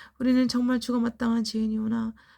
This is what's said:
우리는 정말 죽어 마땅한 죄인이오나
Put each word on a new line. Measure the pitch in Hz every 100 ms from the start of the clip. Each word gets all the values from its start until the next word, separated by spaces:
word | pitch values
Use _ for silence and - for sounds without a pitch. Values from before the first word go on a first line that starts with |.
| - -
우리는 | 247 254 247
정말 | 247 247 247
죽어 | 240 247
마땅한 | 233 - 233 233
죄인이오나 | 220 220 220 220 220 233 226 220 -